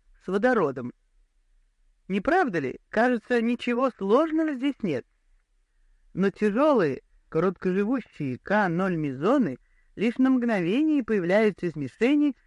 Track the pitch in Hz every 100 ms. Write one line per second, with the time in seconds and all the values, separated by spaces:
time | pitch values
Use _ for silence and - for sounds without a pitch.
0 | _ _ - 196 247 233 151 131 120 -
1 | _ _ _ _ _ _ _ _ _ _
2 | - 196 269 359 302 170 131 - _ 208
3 | 247 240 - 240 226 240 - 240 269 -
4 | 196 247 320 311 311 262 285 - 190 127
5 | - _ _ _ _ _ _ _ _ _
6 | _ - 196 - 214 208 302 262 156 127
7 | _ _ - 160 185 180 185 185 202 262
8 | - - 139 120 - 208 190 165 190 165
9 | 151 131 175 285 180 123 _ _ _ -
10 | 226 233 262 262 240 208 170 240 311 294
11 | 226 214 170 202 220 170 175 151 135 -
12 | 240 294 294 -